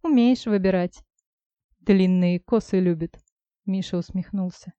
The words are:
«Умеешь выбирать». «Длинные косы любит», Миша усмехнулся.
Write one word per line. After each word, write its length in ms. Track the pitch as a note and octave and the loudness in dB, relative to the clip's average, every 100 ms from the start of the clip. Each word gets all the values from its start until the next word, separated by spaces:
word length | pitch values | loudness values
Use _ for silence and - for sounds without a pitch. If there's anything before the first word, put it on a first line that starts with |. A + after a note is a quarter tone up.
«Умеешь 440 | E4 C4+ A#3+ B3+ - | 2 2 4 0 0
выбирать». 580 | G3+ F#3 F#3 F3+ - _ _ _ _ _ _ _ _ | 0 0 0 -4 -8 _ _ _ _ _ _ _ _
«Длинные 600 | - G3 F#3 F#3 F3+ F3 | 2 2 4 2 2 0
косы 400 | - A3+ - F#3+ | -2 -2 0 0
любит», 380 | F3+ E3 E3 - _ _ _ _ - | 0 -2 -6 -12 _ _ _ _ -6
Миша 320 | F#3+ - F3+ | -6 -4 -6
усмехнулся. 760 | F3 F#3 - G3+ F3+ - - | -6 -8 -6 -6 -6 -8 -20